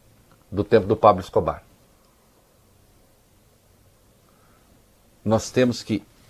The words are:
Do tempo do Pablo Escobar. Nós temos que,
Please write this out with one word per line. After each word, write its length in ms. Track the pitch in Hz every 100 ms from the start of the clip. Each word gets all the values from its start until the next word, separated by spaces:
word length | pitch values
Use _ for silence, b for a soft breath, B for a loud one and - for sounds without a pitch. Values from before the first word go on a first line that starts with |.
| _ _ _ _ _
Do 140 | 95
tempo 240 | 101 110 98
do 80 | 107
Pablo 260 | 107 92
Escobar. 420 | - 107 78 - - _ _ _ _ _ _ _ _ _ _ _ _ _ _ _ _ _ _ _ _ _ _ _ _ _ _ b b b b _ _ _ _ _ 104
Nós 260 | 110 -
temos 320 | 127 123 117
que, 180 | - 107 - _ _